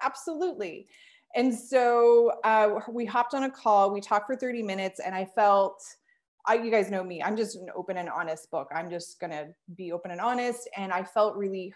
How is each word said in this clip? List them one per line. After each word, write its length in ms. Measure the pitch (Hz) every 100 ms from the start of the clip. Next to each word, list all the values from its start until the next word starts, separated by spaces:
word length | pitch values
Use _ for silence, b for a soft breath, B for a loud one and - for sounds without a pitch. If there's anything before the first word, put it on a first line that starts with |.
absolutely." 840 | 269 - - 311 359 - 190 156 - b b b b -
And 220 | 254 226
so, 760 | - 262 240 240 233 233 233 -
uh, 360 | 220 220 214 208 214
we 140 | 233 220
hopped 280 | 240 247
on 100 | 277
a 60 | 269
call, 420 | 262 220 202 196
we 100 | 202
talked 260 | 196 208 208
for 80 | 262
thirty 260 | 254 240
minutes, 380 | 208 190 190 190
and 160 | - 190
I 100 | 190
felt, 560 | - 208 202 190 - - - _ _ _ _ -
I, 100 | 233
you 140 | 233
guys 220 | 220 196
know 120 | 190
me, 200 | 185 170
I'm 120 | 180 214
just 180 | 214 175
an 140 | 180 -
open 220 | 185 180
and 120 | 170
honest 420 | 156 165 156 -
book. 160 | 165 139 156
I'm 140 | 175
just 300 | 170 170 -
gonna 280 | 170 151 147 175 - 175
be 160 | 180
open 200 | 170 180
and 100 | 175
honest. 480 | 226 247 247 240 - 196
And 160 | 190
I 100 | 180
felt 320 | 185 220 208 202
really 360 | 196 190 185